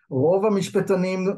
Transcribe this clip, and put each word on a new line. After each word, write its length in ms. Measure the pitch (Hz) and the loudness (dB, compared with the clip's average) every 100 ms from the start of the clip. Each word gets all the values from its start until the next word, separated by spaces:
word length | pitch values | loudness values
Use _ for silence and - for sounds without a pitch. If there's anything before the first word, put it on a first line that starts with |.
| - | -6
רוב 340 | 131 151 190 | 0 2 2
המשפטנים, 760 | 214 196 175 202 190 180 185 185 185 | 2 0 0 -2 0 0 0 -2 -4